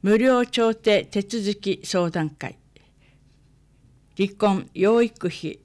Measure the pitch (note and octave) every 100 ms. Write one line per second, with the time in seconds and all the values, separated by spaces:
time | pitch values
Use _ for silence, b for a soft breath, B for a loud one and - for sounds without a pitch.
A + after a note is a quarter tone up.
0 | F#3+ A3 B3+ B3+ B3 - A3+ A3+ A3 G#3
1 | - G3+ G3+ A#3 G3+ G3+ - - - F#3+
2 | F3 E3+ D#3 D3 B2+ - _ _ b b
3 | b b _ _ _ _ _ _ _ _
4 | _ - G3 G3 G#3 F#3+ - - F#3+ A#3
5 | A#3 - F3+ - D#3 D3